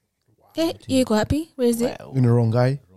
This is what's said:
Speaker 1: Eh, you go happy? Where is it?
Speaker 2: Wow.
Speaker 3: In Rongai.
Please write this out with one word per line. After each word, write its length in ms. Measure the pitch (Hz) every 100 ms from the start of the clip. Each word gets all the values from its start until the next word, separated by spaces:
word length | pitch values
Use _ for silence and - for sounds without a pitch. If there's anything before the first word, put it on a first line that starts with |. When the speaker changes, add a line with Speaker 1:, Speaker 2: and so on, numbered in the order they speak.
| _ _ _ _ _ -
Speaker 1:
Eh, 180 | 330 - -
you 180 | 262 254
go 80 |
happy? 380 | 214 - 285 330
Where 140 | - 240
is 120 | 233
it? 160 | 247 -
Speaker 2:
Wow. 120 | -
Speaker 3:
In 100 | 131
Rongai. 560 | 123 120 113 117 123 139 _